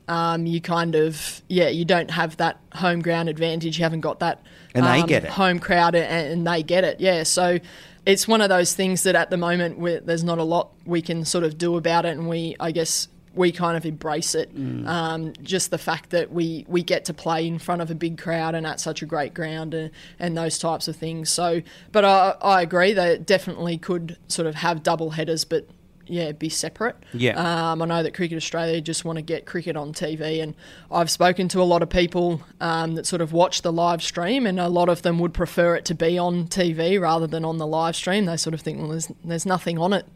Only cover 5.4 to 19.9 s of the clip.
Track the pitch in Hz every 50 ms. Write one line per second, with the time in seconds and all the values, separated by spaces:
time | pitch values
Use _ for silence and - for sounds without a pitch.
5.4 | 190 185 175 175 - - 180 175 170 170 170 170 156 101 160 170 156 139 170 175
6.4 | 165 170 175 160 151 - 175 185 190 160 - - 180 190 180 165 160 - - 175
7.4 | 180 175 180 170 - - - - - - - - - 190 196 196 - 220 226 220
8.4 | 208 196 185 180 180 170 - - 190 190 185 170 - 190 175 170 165 - 185 175
9.4 | 175 175 175 175 175 165 - - 170 175 165 127 - - 170 165 170 175 170 165
10.4 | 160 160 170 170 - - _ _ - - 175 165 165 - 165 165 160 - - 175
11.4 | 170 156 151 160 170 170 170 170 151 170 165 170 170 170 156 - 165 165 165 165
12.4 | 165 165 - - - 165 160 170 165 - - - - - - - - - - 185
13.4 | 180 175 165 175 175 170 165 160 170 160 151 151 - 156 147 160 170 - - 160
14.4 | - - - - 135 127 123 120 117 156 170 170 165 165 160 160 160 160 - -
15.4 | 143 - 190 180 - - 180 156 - 180 165 143 - - 175 170 156 - 165 175
16.4 | 165 165 160 147 - - 175 175 170 175 180 - - - 156 - - 165 165 160
17.4 | 165 170 170 160 - - 175 175 170 160 165 156 170 165 165 - - 180 165 165
18.4 | 160 160 165 165 160 156 - - - 160 151 - 165 151 165 151 143 - - 175
19.4 | 160 156 156 160 160 160 165 160 156 156